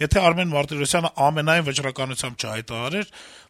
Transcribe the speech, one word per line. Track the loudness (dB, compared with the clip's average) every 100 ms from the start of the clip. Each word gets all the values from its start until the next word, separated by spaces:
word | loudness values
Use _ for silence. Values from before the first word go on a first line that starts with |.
| 0
եթե | 4
Արմեն | 4 4 2 0
Մարտիրոսյանը | -2 -2 0 0 0 2 2
ամենայն | 2 2 2 2
վճռականությամբ | -2 -4 -4 -6 -6 -8 -8
չհայտարարեր, | -8 -8 -6 -6 -4 -4 -6 -12 -20 -20